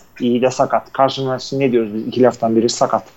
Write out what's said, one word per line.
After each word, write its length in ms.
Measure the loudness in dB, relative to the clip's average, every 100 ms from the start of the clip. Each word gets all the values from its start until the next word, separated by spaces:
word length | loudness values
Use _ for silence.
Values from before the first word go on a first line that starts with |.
| -20 -4
iyi 220 | 0 2
de 80 | 2
sakat. 440 | 0 0 -2 -2 0
Carson 240 | 0 0
Wentz'in 380 | -6 -6 -6 -2
ne 120 | 2
diyoruz 220 | 2 0
biz 120 | -6 -4
iki 160 | 2
laftan 340 | 2 2 0 2
biri? 120 | 2
Sakat. 340 | 0 0 -2 -4